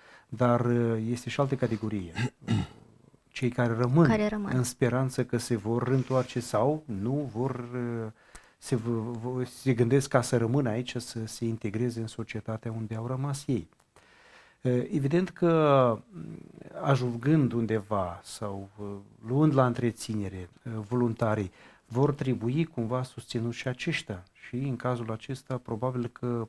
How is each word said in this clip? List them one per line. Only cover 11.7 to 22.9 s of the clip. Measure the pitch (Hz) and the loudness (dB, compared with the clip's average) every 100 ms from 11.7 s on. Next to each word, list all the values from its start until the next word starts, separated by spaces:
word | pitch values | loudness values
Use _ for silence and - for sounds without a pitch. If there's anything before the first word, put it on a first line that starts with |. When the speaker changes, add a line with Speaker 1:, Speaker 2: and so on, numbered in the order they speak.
| 110 123 113 | -2 -2 -4
Speaker 1:
în | 110 | -8
societatea | - 107 110 - 110 117 | -8 -8 -8 -6 -6 -6
unde | 113 110 110 | -8 -6 -6
au | 120 | -6
rămas | 131 143 143 - | -4 -4 -6 -2
ei. | 117 80 _ _ _ _ _ - - - _ | -4 -4 _ _ _ _ _ -20 -20 -20 _
E, | 127 123 120 147 | 0 0 0 0
evident | 139 170 185 | 2 2 0
că, | - 170 165 151 139 123 113 - | 0 4 6 6 8 6 2 -6
m, | 180 - - - - - - | -16 -14 -14 -16 -20 -16 -6
ajungând | 160 131 123 117 131 160 123 | 2 2 2 -2 2 4 4
undeva | 117 113 110 98 104 87 85 | 2 0 -2 0 -2 -2 -6
sau, | - - 104 98 98 104 | -14 -10 -8 -8 -12 -12
e, | 101 101 101 107 110 | -12 -12 -16 -16 -2
luând | 135 156 | 4 6
la | 135 127 | 6 4
întreținere, | 120 117 - - 107 98 92 87 - 120 | 4 0 -2 -6 -4 -4 -8 -12 -12 -8
e, | 110 104 | -8 -2
voluntarii, | 123 120 110 113 107 92 - - - - | 0 2 2 0 0 -2 -8 -20 -20 -6
vor | 117 139 | 2 2
trebui | 139 131 110 113 143 160 | 2 -2 0 0 0 -2
cumva | - 113 | -2 -2